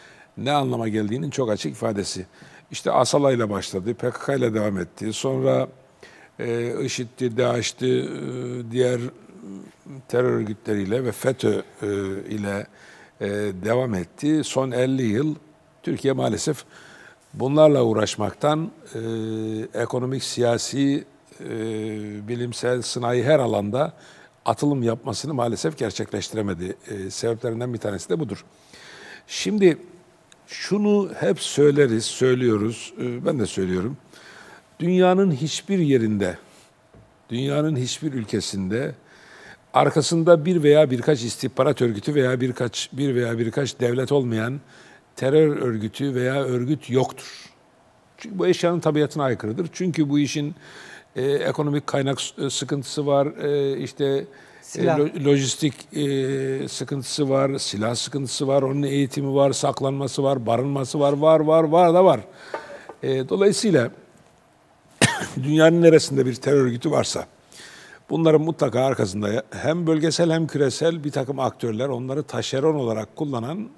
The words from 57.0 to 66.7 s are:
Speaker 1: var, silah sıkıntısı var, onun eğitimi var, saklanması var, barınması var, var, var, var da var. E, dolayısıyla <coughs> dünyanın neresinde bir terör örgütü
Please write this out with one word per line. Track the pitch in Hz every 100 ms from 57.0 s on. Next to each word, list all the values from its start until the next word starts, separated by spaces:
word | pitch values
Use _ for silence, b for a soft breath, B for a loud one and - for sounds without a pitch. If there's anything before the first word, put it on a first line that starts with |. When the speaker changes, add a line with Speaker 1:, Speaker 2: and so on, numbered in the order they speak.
| 120 - 139
Speaker 1:
var, | 135 135 135
silah | - 98 110 120
sıkıntısı | - 143 131 - 135
var, | 139
onun | 135 139
eğitimi | 143 139 139 - 139 139
var, | 139
saklanması | 131 139 - 135 139 139 -
var, | 135 135 113
barınması | 117 139 139 131 156
var, | 143
var, | 143 156 160
var, | 151 160
var | 160 165 175
da | 170 185
var. | 127 - B B B B B B -
E, | 131 131 135
dolayısıyla | 196 196 - 220 156 117 - - - _ _ _ _ _ _ _ -
<coughs> | - 880 - -
dünyanın | 135 156 160 170
neresinde | 170 156 - 139 127
bir | 117
terör | 135 143
örgütü | 127